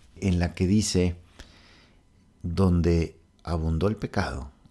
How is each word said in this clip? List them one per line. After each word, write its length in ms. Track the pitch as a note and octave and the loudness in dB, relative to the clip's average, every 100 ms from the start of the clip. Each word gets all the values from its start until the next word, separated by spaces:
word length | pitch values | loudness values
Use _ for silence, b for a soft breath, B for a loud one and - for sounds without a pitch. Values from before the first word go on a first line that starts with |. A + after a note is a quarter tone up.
| _ - | _ -4
en 220 | G2+ F2 | 0 2
la 160 | F2 | 0
que 120 | - F#2 | 0 2
dice, 500 | G#2+ G#2 F#2 F2+ E2+ B B B B B B B B B _ _ _ | 2 2 0 0 -2 B B B B B B B B B _ _ _
"Donde 760 | F2 E2+ F#2+ F2 E2+ E2+ E2 - _ _ | -6 2 4 4 4 2 0 -6 _ _
abundó 440 | - E2 D#2+ D#2+ G2 | -8 -4 -2 0 -2
el 80 | A2 | -4
pecado, 540 | A#2 A2 F2 C2+ C2+ - _ | -6 -6 -6 -6 -12 -18 _